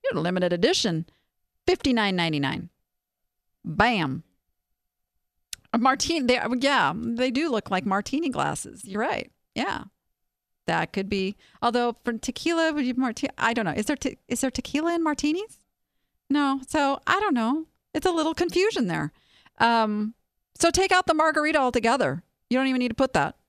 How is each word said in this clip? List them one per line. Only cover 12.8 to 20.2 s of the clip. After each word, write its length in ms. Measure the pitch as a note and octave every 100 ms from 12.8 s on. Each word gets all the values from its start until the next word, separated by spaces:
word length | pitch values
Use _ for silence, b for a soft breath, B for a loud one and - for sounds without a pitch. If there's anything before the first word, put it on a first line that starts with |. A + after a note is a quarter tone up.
you 100 | B3+
marti-, 360 | B3 C4 - C#4 -
I 160 | -
don't 100 | A#3+
know. 80 | G3
Is 140 | D3+ G#3+
there 100 | D4
te-, 220 | C#4 - _
is 140 | A#3+
there 80 | C4+
tequila 440 | B3+ - C#4+ E4
in 80 | E4+
martinis? 560 | D#4+ D4 D4 E4 G#4+ - _ _ _ _ _ _ _
No. 300 | C#4+ C#4+ C4+ C4
So 340 | D#4 C#4 C#4 -
I 120 | F#4+
don't 140 | G#4
know. 320 | B3+ A3+ D4 D#4+ _ _
It's 140 | D#4 F#4
a 60 |
little 200 | E4+ D#4
confusion 540 | D#4+ F4 F4 G4+ A4 G#3
there. 260 | D#3+ D3+ b b b b _
Um, 560 | A#3 A#3 A3 G#3 G#3+ -